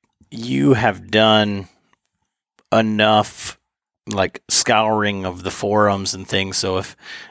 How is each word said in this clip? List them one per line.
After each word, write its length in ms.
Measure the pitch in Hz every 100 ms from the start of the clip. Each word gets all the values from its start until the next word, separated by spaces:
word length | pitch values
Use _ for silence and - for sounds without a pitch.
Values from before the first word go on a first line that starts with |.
| _ _ _
you 440 | 113 117 131 139
have 360 | 120 113 95 92
done 560 | 107 110 107 104 101 95 _ _ _ _ _ _ _ _ _ -
enough, 880 | 110 110 107 107 107 104 - - - _ _ _ _ -
like, 360 | 101 92 - -
scouring 760 | - - 110 110 107 104 98
of 180 | 92 90
the 80 | 90
forums 640 | - 104 104 104 98 95
and 140 | 95 92
things. 300 | 98 95 95
So 200 | 98 92
if, 160 | 95 - - - -